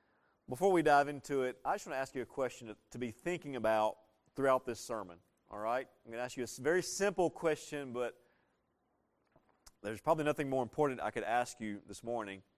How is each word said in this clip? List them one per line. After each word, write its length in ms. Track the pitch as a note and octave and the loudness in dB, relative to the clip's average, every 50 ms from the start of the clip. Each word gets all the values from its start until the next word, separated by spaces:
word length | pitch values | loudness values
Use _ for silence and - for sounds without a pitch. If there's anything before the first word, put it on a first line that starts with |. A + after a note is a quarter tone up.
| _ _ _ _ _ _ _ _ _ | _ _ _ _ _ _ _ _ _
Before 240 | - B2+ B2 F3+ G3+ | -8 -2 2 4 6
we 120 | F#3 E3+ D3+ | 6 6 6
dive 240 | D3+ C#3+ C#3+ C#3+ | 8 8 6 6
into 340 | C#3+ D3 C#3 - - C#3+ C3+ | 4 -2 -8 -6 -2 0 0
it, 160 | B2+ B2+ A#2+ - - | 0 0 -2 -4 -4
I 80 | C3+ F3+ | -4 -4
just 140 | G#3 - | -4 -4
wanna 100 | F#3+ D3 | -6 -4
ask 160 | C3 C3+ B2+ - | -4 -4 -4 -4
you 80 | C3 | -6
a 60 | A#2 | -6
question 400 | - - - C3 B2 - - B2 | -6 -4 -2 -2 -2 -4 -8 -12
to, 80 | A2 G#2 _ _ - | -12 -14 _ _ -14
to 80 | - A#2+ | -8 -6
be 100 | B2 A#2+ | -6 -6
thinking 460 | G#2+ - - E3+ F3+ D#3+ - C#3+ C3+ | -6 -6 -4 -4 -4 -4 -6 -6 -4
about 400 | A#2+ G#2+ A2 A2 A2 G#2+ G#2+ - - _ _ _ _ _ _ - | 0 2 4 4 4 4 2 0 -2 _ _ _ _ _ _ -4
throughout 320 | - C3+ C3+ C3 B2+ - | 0 4 4 4 4 2
this 120 | B2+ A#2 - | -2 -6 -6
sermon, 380 | - - A#2+ A2 G2 F2+ E2+ E2+ _ _ _ _ _ - | -6 -6 -6 -6 -6 -8 -14 -20 _ _ _ _ _ -12
all 80 | - | -8
right? 300 | G#2 G#2+ A2 A#2+ C3 C3 - _ _ - | -6 -2 -2 -2 -2 -4 -6 _ _ -16
I'm 60 | A#2 | -12
gonna 120 | A2+ A#2 B2 | -8 -8 -8
ask 140 | B2 - | -6 -6
you 60 | C3+ B2 | -6 -6
a 20 | |
s-, 140 | A2+ - - | -6 -6 -2
very 240 | B2+ D3 E3+ F#3 E3 | 0 2 2 2 0
simple 480 | - - - G3 G3+ F#3 - F3 D#3+ | -2 -4 -2 -2 0 0 2 0 0
question, 600 | - - - E3 D3+ - - - D#3 D3 C#3+ C3 | 0 0 0 0 0 -2 -4 -10 -8 -8 -8 -6
but 240 | A#2+ B2 B2 A#2 - _ _ _ _ _ _ _ _ _ _ _ _ _ _ _ _ _ _ _ _ _ _ _ _ _ _ _ _ _ _ - _ _ | -4 -2 -2 -2 -4 _ _ _ _ _ _ _ _ _ _ _ _ _ _ _ _ _ _ _ _ _ _ _ _ _ _ _ _ _ _ -20 _ _
there's 180 | - G#2 A2+ G2+ | -6 -6 -6 -2
probably 260 | - D3+ E3 D#3 D3+ | 2 2 2 4 4
nothing 220 | D3+ D3 - D3 | 0 2 0 0
more 140 | C3+ C3+ C3 | 0 0 0
important 400 | B2 A#2 - - D3+ C#3+ C3 G#2+ | 0 0 0 2 2 2 2 -2
I 80 | - G#2+ | -4 -4
could 140 | - A#2+ G2+ | -2 -2 0
ask 360 | G2 A#2 B2 B2 - - - | 2 2 2 2 0 -4 -8
you 200 | A2+ G#2+ G2+ G2+ - | -6 -6 -6 -8 -10
this 160 | - G2+ - - | -14 -14 -10 -8
morning. 400 | A#2 A#2+ A#2 G#2+ G2 F#2+ F#2+ - _ _ | -6 -6 -4 -6 -8 -10 -14 -16 _ _